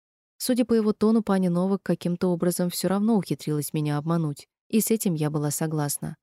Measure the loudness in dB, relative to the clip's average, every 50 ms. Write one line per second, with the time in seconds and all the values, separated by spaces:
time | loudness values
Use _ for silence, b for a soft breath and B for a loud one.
0 | _ _ _ _ _ _ _ -6 -2 0 2 2 2 2 2 2 2 2 2 2
1 | 4 4 4 4 2 2 2 2 2 2 2 2 0 0 0 -2 -2 -2 -2 -2
2 | -2 -4 -2 0 0 0 0 0 0 0 0 0 -2 -2 -2 -2 -2 0 0 0
3 | 2 2 2 2 0 -2 -4 -6 -4 -4 -4 -2 -4 -4 -2 -2 -2 0 -2 -2
4 | -2 0 0 0 0 -2 -4 -8 -12 _ _ _ _ _ 0 0 2 2 0 0
5 | 0 0 0 0 0 -2 -2 -2 -2 -2 -2 -2 -2 -2 -2 -2 -2 -2 -4 -6
6 | -8 -10 -12 -14